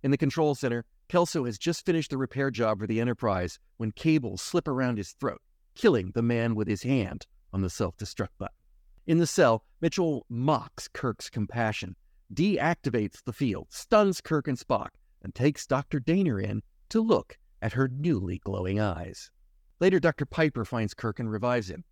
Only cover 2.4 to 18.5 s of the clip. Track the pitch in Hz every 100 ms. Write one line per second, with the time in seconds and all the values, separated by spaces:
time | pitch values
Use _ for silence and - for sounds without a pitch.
2.4 | 139 110 113 104 107 113 120 113 117 92
3.4 | 90 - _ _ 113 - 160 156 117 95
4.4 | - 175 160 131 127 113 98 - 139 -
5.4 | _ _ _ - 226 127 92 117 117 117
6.4 | 117 107 107 104 120 135 98 - - -
7.4 | _ 98 92 - 92 - 104 - 101 _
8.4 | 95 _ _ _ _ - - 165 165 -
9.4 | 139 113 _ _ 165 - 170 139 - 120
10.4 | 135 139 113 - - - 127 104 - 120
11.4 | 104 120 113 104 92 - _ _ _ 107
12.4 | 190 190 151 175 143 117 101 - - 107
13.4 | 135 95 - - - 214 202 180 - 156
14.4 | 143 127 - 113 - _ _ _ - -
15.4 | 135 143 - 135 143 147 123 175 180 104
16.4 | 98 107 - _ _ 226 226 151 - -
17.4 | _ _ 110 127 135 131 160 120 92 92
18.4 | -